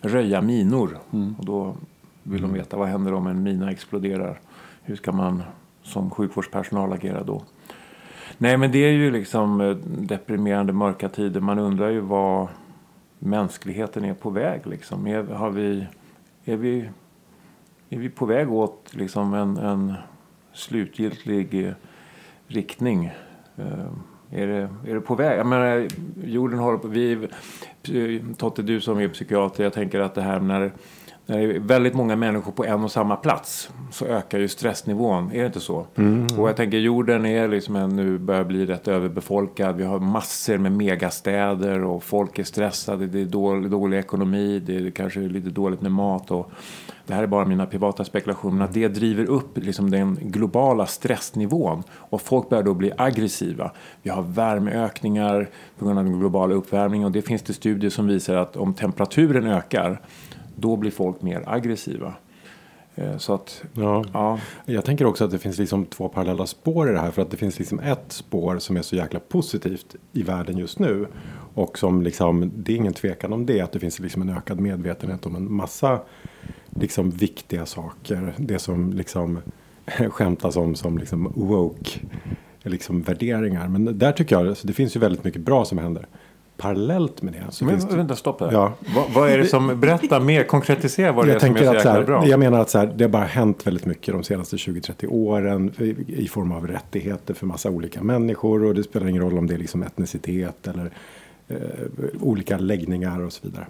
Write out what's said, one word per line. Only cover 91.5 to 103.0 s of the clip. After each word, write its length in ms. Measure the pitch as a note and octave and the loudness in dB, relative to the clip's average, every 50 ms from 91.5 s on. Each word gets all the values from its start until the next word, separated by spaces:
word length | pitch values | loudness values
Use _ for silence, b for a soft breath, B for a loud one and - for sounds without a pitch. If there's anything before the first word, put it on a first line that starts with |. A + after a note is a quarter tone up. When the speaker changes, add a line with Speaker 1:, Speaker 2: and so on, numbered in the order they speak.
| B2 | 8
Speaker 3:
tänker 180 | - D3 C3 | 8 8 8
Speaker 1:
så 60 | A#2+ G#2+ | 8 8
Speaker 3:
att 40 | G#2 | 8
så 40 | B2+ | 8
Speaker 1:
jäkla 40 | G#2+ G#2 | 8 6
Speaker 3:
här, 40 | G#2+ A#2+ C#3+ B2+ | 6 6 4 6
Speaker 1:
bra. 60 | - C#3+ | 8 8
Speaker 3:
jag 120 | C3+ C3+ | 8 8
menar 200 | C#3 B2+ A#2+ A#2 | 8 8 8 6
att 100 | A2+ - | 6 6
så 80 | - G#2+ | 6 4
här, 160 | G#2 G#2+ - | 4 4 4
det 80 | A2 A#2 | 4 4
har 60 | A2 | 4
bara 140 | G#2 G#2+ G#2 | 6 4 2
hänt 440 | F2+ - B2+ A#2 G#2+ G2 - - G2+ | 2 2 4 4 4 2 2 0 -2
väldigt 180 | F2+ F2 - | -2 0 0
mycket 280 | F2+ E2+ - - - F#2 | -2 -4 -2 -4 -4 -4
de 100 | F#2 F2 | -4 -2
senaste 340 | - G#2 F#2 F2+ - - F#2+ | -2 -2 -2 -2 -4 -6 -6
tjugo, 240 | - - F2+ F2 | -4 -4 -6 -6
trettio 260 | - - F2+ - - - | -6 -8 -8 -6 -4 0
åren 640 | - A2+ A2 G#2 G#2 G#2 G2 G2+ G2+ F#2+ F#2+ G2+ - - | 2 2 2 4 2 2 2 2 2 2 0 -2 0 -2
i, 180 | A#2+ A2 A2 - - - - C3 G#2 | -2 -2 -2 -4 -6 -8 -4 -4 -4
i 40 | F#2 | -4
form 240 | - G#2+ F#2+ F2 | -2 -2 -2 -2
av 160 | F2 E2 E2 E2 | -2 -4 -4 -6
rättigheter 640 | - - - - - G2+ D#2+ G2 G2+ F2+ - - G2 | -6 -6 -8 -6 -6 -4 -4 -4 -6 -6 -6 -8 -8
för 120 | - - | -4 -4
massa 240 | F#2+ E2+ E2 - G#2+ | -6 -4 -2 -2 -2
olika 340 | F2+ E2+ E2+ E2+ - F2+ F#2 | -2 -2 -4 -6 -8 -4 0
människor, 600 | G#2+ B2 B2 A#2 A#2 A2+ - - A2 A2 G#2+ G#2+ | 0 2 2 2 0 0 0 2 2 4 4 4
och 120 | G#2+ G2 | 4 4
det 80 | F#2+ G2+ | 2 0
spelar 240 | - - A2 F#2 F#2 | 0 -2 -2 0 2
ingen 140 | F#2 F2+ | 2 2
roll 160 | F2+ F2+ F2 F2 | 2 2 2 2
om 100 | E2+ E2+ | 2 0
det 60 | F2 | 0
är 40 | E2+ | -2
liksom 260 | F2 D#2+ - F2 F2+ | -4 -4 -4 -4 -4
etnicitet 840 | F2+ - - F#2 - - - - - F2+ F#2 F#2 F2 E2 - - G2 | -4 -4 -4 -4 -4 -4 -8 -6 -4 -2 -2 -2 -4 -8 -8 -10 -8
eller, 240 | F2+ F2+ F2 F2 B B B B B B B B B B B _ | -6 -6 -6 -8 B B B B B B B B B B B _
eh, 100 | C3 - B2+ - - - B2 B2 B2 B2+ C3+ C3+ - - | -10 -8 -8 -8 -8 -8 -8 -10 -8 -6 -6 -6 -6 -2
olika 360 | - C3 A2+ G2 F#2 - G2 F#2 | 0 0 0 0 0 -2 -2 -2
läggningar 640 | F#2+ F#2+ G#2 F#2+ E2 G2 F2+ F2+ | 0 0 -2 -2 -2 -2 -2 -2